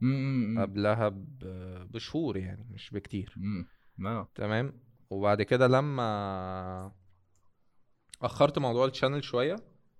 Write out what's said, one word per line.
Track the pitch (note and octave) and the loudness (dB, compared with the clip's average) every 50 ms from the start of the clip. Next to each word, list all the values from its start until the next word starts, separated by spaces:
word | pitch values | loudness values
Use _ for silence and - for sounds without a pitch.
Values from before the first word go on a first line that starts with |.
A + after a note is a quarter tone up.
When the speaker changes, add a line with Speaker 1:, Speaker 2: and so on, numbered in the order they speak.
Speaker 1:
مم، | G#2+ C3 | 2 2
مم، | C3+ C3+ C3+ C3+ C3+ B2+ A2+ G#2 A2+ | 2 2 0 0 0 0 0 0 0
مم. | A2 | 0
Speaker 2:
قبلها | G2 G2 G2 G2+ G2+ G#2 G#2+ A2+ A2+ G#2 | 0 0 0 2 2 4 4 4 2 0
ب-، | G2 G2 F#2+ - C#3 - - F#2 F#2 F#2 F#2 F#2 F#2 F#2 F#2 F#2+ | 0 -2 -8 -12 -12 -12 -12 -10 -10 -10 -10 -10 -12 -12 -12 -12
بشهور | - A#2 - - - D#3 E3+ C3+ G2 F#2+ | -10 -10 -8 -4 -2 -2 0 0 0 -2
يعني، | F#2 F#2 G2 G2+ A2 - - | -4 -4 -6 -10 -12 -14 -14
مش | - - - G#2 | -16 -12 -8 -8
بكتير. | G2+ - - - G2+ F#2 - - - | -8 -8 -6 -6 -6 -6 -6 -8 -6
Speaker 1:
مم. | F#2+ G2+ G#2 F2+ F2 - _ _ _ - - - F2+ G2+ | -4 -4 -4 -4 -6 -8 _ _ _ -18 -10 -8 -6 -4
آه. | A#2 A2 G2 - - | -4 -4 -6 -8 -8
Speaker 2:
تمام. | - G#2 G#2 G#2+ A2+ B2+ C#3 - - - - - _ _ - | -6 -2 0 0 0 0 -2 -4 -10 -20 -20 -20 _ _ -8
وبعد | G2 G2 G2+ G#2 G#2 G#2 | -4 0 4 4 4 4
كده | G#2 - C3 B2 C3 B2 | 4 4 6 6 8 8
لما | C3 C3 C#3+ D3 C#3 C3 A#2+ A2 G#2+ G2+ G2+ G2 F#2+ F#2 F#2 F#2 F#2 F#2 F#2 F#2 F#2 F#2 F#2+ G2 F#2+ - _ _ - _ _ _ _ _ _ _ _ _ _ _ _ _ - _ _ _ _ _ - - | 6 6 4 2 0 -2 0 0 -2 -2 -2 -4 -4 -4 -6 -6 -6 -6 -6 -6 -8 -8 -10 -12 -14 -18 _ _ -20 _ _ _ _ _ _ _ _ _ _ _ _ _ -20 _ _ _ _ _ -10 -6
أخرت | B2+ A#2 - - D3 D3 D3 D#3+ | -4 -2 2 4 4 4 4 4
موضوع | C#3+ B2 A#2 A#2+ C3 | 0 2 2 4 2
الشانل | C3+ C3+ - - C3 C#3+ D3 C3+ | 2 2 2 0 0 0 0 -4
شوية، | - - A#2+ B2+ D3+ F#3+ A3+ - - - _ _ _ _ _ | 0 0 2 2 2 0 -4 -8 -14 -20 _ _ _ _ _